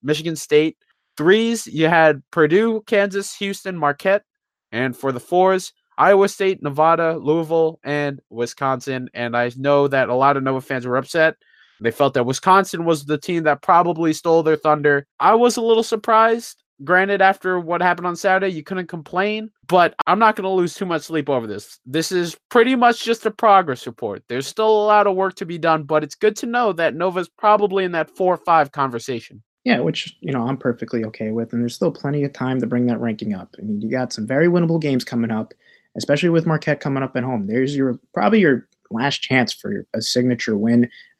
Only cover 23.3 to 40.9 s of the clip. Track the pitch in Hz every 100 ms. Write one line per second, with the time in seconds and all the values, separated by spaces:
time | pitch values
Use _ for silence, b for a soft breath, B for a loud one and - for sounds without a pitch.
23.3 | - 220 196 165 127 123 117 110 98 -
24.3 | 123 135 - 220 214 214 208 202 185 190
25.3 | - 170 170 165 160 143 151 147 - 214
26.3 | 208 240 240 226 170 160 143 185 180 170
27.3 | - 214 208 202 196 185 170 156 - 185
28.3 | 170 - 165 139 143 135 117 - 117 -
29.3 | 107 _ _ 247 220 165 160 - _ 160
30.3 | 131 120 131 127 120 117 117 110 - 110
31.3 | 113 117 120 120 - 175 - 143 147 139
32.3 | - 131 131 117 123 123 113 117 107 107
33.3 | 95 92 - 107 104 107 127 123 - 107
34.3 | 135 170 175 170 165 151 127 - 120 113
35.3 | 110 113 - b b b - - 143 175
36.3 | 165 165 156 151 143 147 135 131 127 127
37.3 | 120 98 120 131 143 135 117 _ - 202
38.3 | 220 165 120 - _ _ 113 135 - -
39.3 | 131 113 - 107 104 107 117 - 123 127
40.3 | 120 - 104 110 120 120